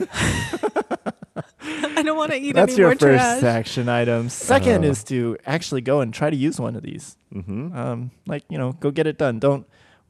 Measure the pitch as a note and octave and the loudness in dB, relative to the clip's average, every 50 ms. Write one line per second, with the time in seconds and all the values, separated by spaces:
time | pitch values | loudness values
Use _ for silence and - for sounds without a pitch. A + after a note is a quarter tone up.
0 | F#4+ - - - - - - - - - - - - G#4+ - - - - - - | -8 -8 -6 -4 -2 -2 -2 -2 -4 -6 -6 -4 -4 -4 -4 -4 -6 -4 -6 -8
1 | - - - _ - - - - - _ _ - - D4+ D#4 D#4 - D#4 D4+ D#4+ | -8 -10 -10 _ -14 -18 -14 -14 -14 _ _ -14 -10 -10 -8 -6 -6 -4 0 2
2 | D4+ D#4 D#4 D#4 D4+ D#4 D#4 B3+ C#4 C#4+ C#4+ - F#3+ G3+ B3+ G3+ F#3+ E3+ - - | 2 2 2 2 0 -2 -2 -2 -2 0 4 4 4 4 6 6 6 6 6 6
3 | D3+ C#3+ C3+ B2+ B2+ A#2+ A#2+ B2+ C3 A#2+ A#2 A2+ A2 - - C3 B2 A#2+ A#2+ A#2+ | 6 6 6 6 6 4 2 2 2 2 2 0 -2 -4 -4 -4 -2 0 0 2
4 | A#2+ A#2+ A#2 A#2 A#2 B2 - - - - B3 C4+ F#3 B3 A#3 F#3 E3 D3 C#3 A2 | 2 2 0 0 -2 -4 -6 -6 0 2 2 4 4 4 4 4 4 2 0 -2
5 | - - C3+ B2+ A#2+ A#2 A2+ - - - C#3+ E3+ E3+ - D3 C3 A#2+ B2+ C3+ D3 | -4 -4 -2 -2 -2 -2 -4 -6 -6 -4 -4 -4 -2 -4 -4 -4 0 2 2 2
6 | C3 A2+ A2 - D3+ D3+ D#3 C#3 C3 D#3 E3 - B2 A#2 A#2 - - - - - | 2 0 -2 -2 -2 0 0 0 0 0 -2 -2 -4 -6 -6 -8 -10 -10 -12 -12
7 | - - - _ _ - - G2+ F2+ F#2 F#2+ G#2+ C#3 E3+ F3+ C3 A#2+ C3 A#2+ A#2 | -14 -18 -20 _ _ -14 -12 -12 -10 -8 -8 -8 -8 -8 -8 -8 -6 -6 -6 -6
8 | A#2+ B2 - _ - - C#3+ C#3+ - - F3 D3+ C3 B2+ C3+ E3+ - C#3+ C#3+ D#3 | -8 -10 -12 _ -12 -10 -10 -8 -8 -8 -8 -6 -4 -6 -4 -4 -4 -4 -2 0
9 | D#3 D#3 D3 - D#3 C3+ A#2 A2+ C3+ C#3 C#3 C#3 - _ _ _ _ _ _ _ | -2 -2 -2 -2 -2 -2 0 0 2 2 2 0 -4 _ _ _ _ _ _ _
10 | _ | _